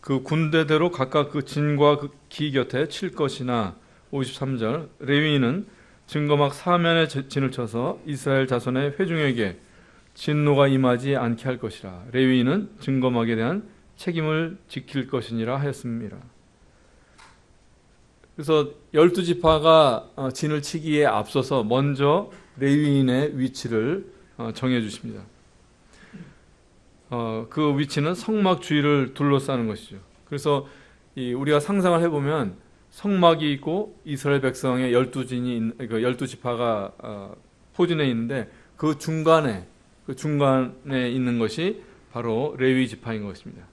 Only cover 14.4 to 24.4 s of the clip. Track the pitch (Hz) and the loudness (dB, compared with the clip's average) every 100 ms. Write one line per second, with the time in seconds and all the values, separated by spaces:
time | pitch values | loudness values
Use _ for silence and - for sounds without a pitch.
14.4 | 165 190 _ - - 139 131 131 117 117 | -2 -8 _ -12 -6 -6 -4 -6 -4 -4
15.4 | 113 139 143 135 123 117 107 95 - _ | -4 -2 -4 -6 -8 -8 -10 -14 -20 _
16.4 | _ _ _ _ _ _ _ _ - _ | _ _ _ _ _ _ _ _ -20 _
17.4 | _ _ _ _ _ _ _ _ _ - | _ _ _ _ _ _ _ _ _ -10
18.4 | 151 156 143 - _ - 175 175 170 170 | 2 2 2 -6 _ 6 6 6 0 2
19.4 | 160 156 160 160 143 113 - - 131 127 | 4 4 8 8 8 2 -6 -8 -6 -4
20.4 | 151 151 143 165 156 147 143 104 107 139 | -2 -2 -4 -8 0 2 4 2 0 -2
21.4 | 131 135 107 123 143 135 143 170 202 - | 0 0 2 2 2 2 2 2 -2 -16
22.4 | - - 139 143 147 139 131 127 147 139 | -20 -4 2 2 4 4 4 2 0 -2
23.4 | 127 - 131 113 117 190 - - - - | -4 -4 -2 -2 0 -4 -8 -20 -20 -10